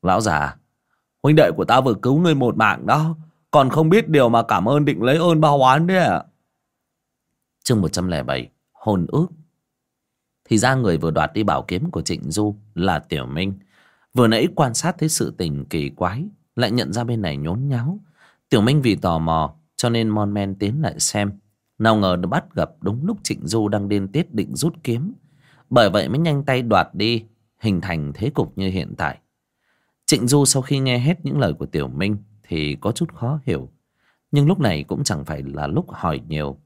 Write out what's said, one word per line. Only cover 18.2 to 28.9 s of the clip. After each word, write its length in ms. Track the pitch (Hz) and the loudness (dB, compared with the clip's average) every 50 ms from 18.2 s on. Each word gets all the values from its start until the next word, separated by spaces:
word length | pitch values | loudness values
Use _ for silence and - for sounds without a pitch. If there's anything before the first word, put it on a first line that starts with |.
| _ _ _ _ _ _ | _ _ _ _ _ _
Tiểu 120 | - 113 | 2 2
Minh 200 | 101 120 139 151 | 4 4 2 2
vì 140 | 131 120 98 | 2 2 0
tò 240 | 82 - 92 85 80 | 0 0 0 0 0
mò 360 | 80 80 80 80 78 73 - _ _ _ _ | 0 0 0 0 0 -2 -6 _ _ _ _
cho 140 | - - 120 | -4 -2 0
nên 200 | 117 117 113 110 | 0 0 0 0
mon 240 | 104 107 104 101 101 | 0 0 -2 -2 -2
men 220 | 104 101 98 95 | -4 -4 -4 -4
tiến 260 | 98 104 101 113 147 | -4 -4 -4 -2 -2
lại 180 | 160 98 - - | -4 -4 -4 -4
xem. 320 | - - - 107 101 101 98 - _ _ _ _ _ _ _ _ | -6 -4 -2 -2 -2 -4 -4 -10 _ _ _ _ _ _ _ _
Nào 180 | 110 113 113 | 2 4 4
ngờ 200 | 107 101 92 90 87 | 4 4 2 2 0
đã 60 | 90 87 | -2 -2
bắt 280 | 113 160 - - _ | -2 -4 -4 -4 _
gặp 160 | - 80 - - _ | -4 -4 -4 -4 _
đúng 240 | - 87 107 123 147 | -6 -6 -4 -4 -4
lúc 120 | 190 226 208 - | -4 -6 -6 -6
Trịnh 240 | - - - - 73 | -8 -8 -6 -6 -4
Du 200 | 110 113 104 104 | -2 0 0 0
đang 220 | 104 104 101 98 | 0 -2 -2 0
điên 180 | 107 101 98 95 | -2 -2 -2 -2
tiết 260 | 98 147 175 - - | -4 -4 -4 -2 -4
định 220 | 110 95 - - | -4 -4 -4 -4
rút 200 | - 135 165 160 - _ | -4 -4 -4 -4 -4 _
kiếm, 300 | - 117 120 147 202 262 - _ _ _ _ _ _ _ _ _ _ | -4 -4 -4 -4 -8 -10 -12 _ _ _ _ _ _ _ _ _ _
bởi 200 | - 123 113 98 | 4 4 4 6
vậy 200 | 85 104 80 65 | 4 0 0 0
mới 100 | 104 139 | -2 0
nhanh 240 | 170 170 147 143 143 | 0 0 0 -2 0
tay 180 | 151 131 123 | 0 -2 0
đoạt 280 | 127 117 107 92 80 - - | 0 2 2 2 2 0 -2
đi, 300 | 90 107 113 120 113 110 - _ _ _ _ _ _ | -2 -2 0 0 -2 -4 -10 _ _ _ _ _ _
hình 220 | - 110 98 87 | -2 -2 -2 -2
thành 300 | 78 - 87 80 73 71 73 | -2 -4 -6 -4 -4 -6 -6
thế 140 | - 104 143 | -4 -6 -4
cục 280 | 151 - 107 - - - | -2 -2 -4 -4 -4 -6
như 120 | 98 95 | -4 -4
hiện 240 | 92 92 76 - | -2 -4 -6 -6